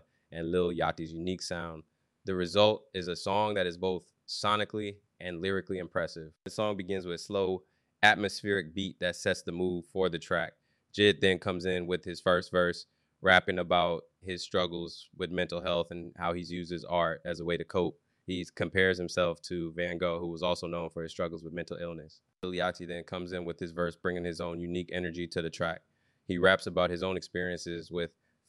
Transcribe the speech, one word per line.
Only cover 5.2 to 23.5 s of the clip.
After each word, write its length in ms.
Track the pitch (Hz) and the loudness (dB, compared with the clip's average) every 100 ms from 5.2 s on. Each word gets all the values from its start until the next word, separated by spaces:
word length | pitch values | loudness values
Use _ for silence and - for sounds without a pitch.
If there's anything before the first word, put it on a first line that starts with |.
| 90 85 | -8 -4
lyrically 360 | 95 95 90 95 | 0 -2 -2 -6
impressive. 540 | 85 92 82 82 78 - - | -4 -4 -4 -6 -14 -14 -10
The 60 | |
song 260 | - 107 98 | -2 -2 -2
begins 280 | 92 95 90 | -2 -4 -4
with 100 | 85 | -8
a 60 | |
slow, 420 | - 101 92 92 - _ _ _ | -4 0 0 0 -6 _ _ _
atmospheric 720 | 107 107 98 - 104 98 78 | 6 6 2 -2 -2 -2 -2
beat 240 | 87 95 - | -4 -6 -2
that 160 | 90 85 | -4 -2
sets 240 | 101 90 | -2 -2
the 100 | - | -4
mood 320 | 85 92 87 82 | -2 -2 -2 -6
for 160 | 95 92 | 0 0
the 120 | 82 | 0
track. 340 | - 87 82 - _ _ _ | -2 -2 -2 -8 _ _ _
Jid 260 | - 104 78 | 4 6 6
then 180 | 98 92 | 4 4
comes 280 | 101 92 90 | 0 -2 0
in 200 | 92 87 | 0 0
with 200 | 87 - | -2 -2
his 160 | 87 | -2
first 280 | - 90 - | 4 4 4
verse, 360 | 90 87 85 - _ _ _ | 2 2 0 -10 _ _ _
rapping 400 | 95 92 - 90 | 8 8 8 0
about 440 | 87 90 87 85 - _ | 4 4 4 0 -6 _
his 200 | 92 87 | -8 -8
struggles 680 | - 98 90 85 85 - - - | -2 0 0 -2 -8 -12 -18 -8
with 140 | 90 | -4
mental 280 | 90 90 85 | -2 -2 -2
health 280 | 92 87 85 | 0 0 0
and 220 | 87 85 - | -6 -12 -6
how 160 | 87 | -4
he's 180 | 87 82 | -2 -4
used 220 | 87 82 | -8 -6
his 140 | 87 - | -8 -2
art 360 | 87 82 78 - | 0 2 0 -6
as 160 | 87 | -6
a 20 | |
way 140 | 82 82 | -2 -2
to 80 | 82 | 0
cope. 340 | 98 85 - _ _ - | 0 0 -2 _ _ -8
He 220 | 90 85 - | -6 -6 -6
compares 420 | 85 95 95 90 | -2 4 4 2
himself 440 | 87 - 87 85 | -2 0 0 0
to 320 | - 90 82 | -6 -6 -6
Van 240 | 82 87 85 | -4 -4 -2
Gogh, 240 | 87 85 | -2 -2
who 100 | 87 | -4
was 120 | 82 | -2
also 220 | 87 87 85 | -2 0 -2
known 260 | 85 82 | -4 -4
for 120 | - | -6
his 80 | 82 | -8
struggles 320 | - 87 82 | -4 -4 -4
with 80 | 82 | -8
mental 240 | 85 82 85 | -8 -8 -6
illness. 460 | 85 82 78 - _ _ | -8 -8 -12 -20 _ _
Lil 100 | 92 | -6
Yachty 340 | 90 90 90 87 | 0 -2 -2 -8
then 160 | 85 | -10
comes 300 | 82 92 90 | -8 -8 -6
in 100 | 90 | -6
with 160 | 87 | -6